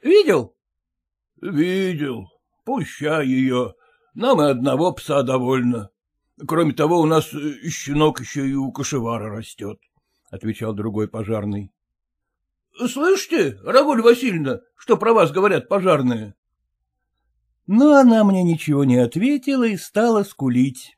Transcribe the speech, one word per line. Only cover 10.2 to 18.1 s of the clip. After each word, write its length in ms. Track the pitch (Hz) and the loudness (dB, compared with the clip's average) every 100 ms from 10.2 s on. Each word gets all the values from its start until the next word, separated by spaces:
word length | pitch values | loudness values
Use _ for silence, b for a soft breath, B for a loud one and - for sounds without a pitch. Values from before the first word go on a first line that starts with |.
| _ | _
отвечал 440 | - 104 107 113 | -12 -8 -8 -8
другой 320 | 104 107 107 107 | -6 -6 -6 -6
пожарный. 640 | 110 101 110 104 104 101 _ _ _ _ _ _ _ _ _ _ - 240 | -6 -6 -6 -4 -8 -10 _ _ _ _ _ _ _ _ _ _ -8 -8
«Слышите, 720 | 254 320 381 - 320 160 101 | -2 0 0 0 -2 -2 -4
Рагуль 380 | - 233 294 262 | 2 2 4 2
Васильевна, 600 | 226 247 262 175 139 120 _ _ | 4 2 0 -2 -4 -6 _ _
что 200 | - 202 | -2 0
про 160 | 214 | 2
вас 200 | 226 165 | 4 2
говорят 360 | 151 202 170 - | 2 0 0 -2
пожарные?» 680 | 202 185 156 127 117 104 - _ _ _ _ _ _ _ _ _ _ _ _ - | -2 2 2 2 -2 -8 -18 _ _ _ _ _ _ _ _ _ _ _ _ -2
Но 280 | 208 294 | 4 6
она 300 | 285 254 | 8 8